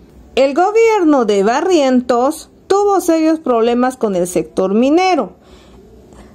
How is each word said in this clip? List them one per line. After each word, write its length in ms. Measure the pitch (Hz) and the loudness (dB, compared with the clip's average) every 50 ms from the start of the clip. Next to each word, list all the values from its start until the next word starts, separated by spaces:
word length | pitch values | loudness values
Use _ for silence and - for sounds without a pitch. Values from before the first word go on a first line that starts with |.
| - - - - - - - | -20 -20 -20 -20 -18 -8 -2
El 180 | 240 269 285 262 | 0 0 0 2
gobierno 720 | 311 359 415 415 453 453 453 440 403 349 311 294 262 233 | 0 0 0 2 2 2 2 2 2 2 2 2 2 2
de 180 | 208 208 196 190 | 0 0 0 0
Barrientos 1080 | 220 240 294 330 381 370 302 269 262 254 247 247 - 247 233 247 285 320 - - - _ - _ | 0 0 -2 0 0 0 2 2 2 0 0 0 0 -2 0 0 -2 -4 -6 -12 -20 _ -12 _
tuvo 320 | - 381 403 415 403 392 370 | -2 0 0 2 0 0 0
serios 400 | 359 349 330 320 311 320 320 320 | 0 0 0 0 0 0 -2 -2
problemas 560 | - 262 247 233 226 240 240 247 254 262 254 | -2 -2 -2 0 0 0 0 0 -2 -2 -4
con 200 | - 233 214 190 | -4 -4 -4 -2
el 100 | 175 180 | -2 -4
sector 460 | 175 - 165 - - - - 190 190 196 | -4 -4 -6 -6 -6 -4 -4 -2 0 0
minero 600 | 220 254 277 302 359 370 370 359 285 208 175 - _ _ - - - - - - - - - - - - - - - - - | 0 0 2 2 2 2 0 0 -2 -4 -6 -10 _ _ -20 -20 -20 -20 -20 -20 -20 -20 -20 -20 -20 -20 -20 -20 -20 -20 -20